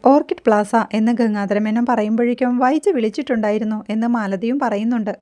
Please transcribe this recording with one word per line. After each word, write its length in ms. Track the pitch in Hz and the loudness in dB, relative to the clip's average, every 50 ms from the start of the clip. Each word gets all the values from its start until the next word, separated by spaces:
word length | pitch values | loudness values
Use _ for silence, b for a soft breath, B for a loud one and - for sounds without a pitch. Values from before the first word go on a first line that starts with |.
| - | 4
ഓർക്കിഡ് 380 | 254 277 294 294 - 359 - - | 4 4 4 2 0 -6 -2 0
പ്ലാസ" 260 | 233 214 208 208 208 - 226 214 - - | 2 2 2 0 0 0 0 0 0 -2
എന്ന് 180 | 220 220 233 | 0 0 0
ഗംഗാധര 480 | 240 233 233 220 208 208 202 190 202 208 | 0 0 0 0 0 -2 -2 0 0 0
മേനോൻ 260 | 214 214 214 233 247 247 | 0 0 0 0 0 0
പറയുമ്പോഴേക്കും, 680 | 240 220 208 214 226 226 240 240 240 - 254 247 247 | 0 0 0 0 0 0 2 0 0 0 0 0 2
"വൈജ 320 | 247 254 254 294 311 - 415 | 2 2 2 2 2 2 0
വിളിച്ചിട്ടുണ്ടായിരുന്നു" 960 | 330 247 220 220 214 311 269 - 247 226 214 208 208 220 226 214 214 208 - - | 0 2 0 -2 -2 -4 -4 -2 -2 0 0 0 0 0 -2 -4 -4 -6 -6 -4
എന്ന് 180 | 202 220 233 | -2 -2 0
മാലതിയും 520 | 240 240 233 208 196 196 180 220 233 262 285 | 0 0 0 -2 -2 -4 -2 -2 -2 -2 0
പറയുന്നുണ്ട്. 580 | 277 226 214 202 220 233 247 226 208 214 - - | 0 -2 -2 0 0 0 0 -2 -2 -4 -6 -6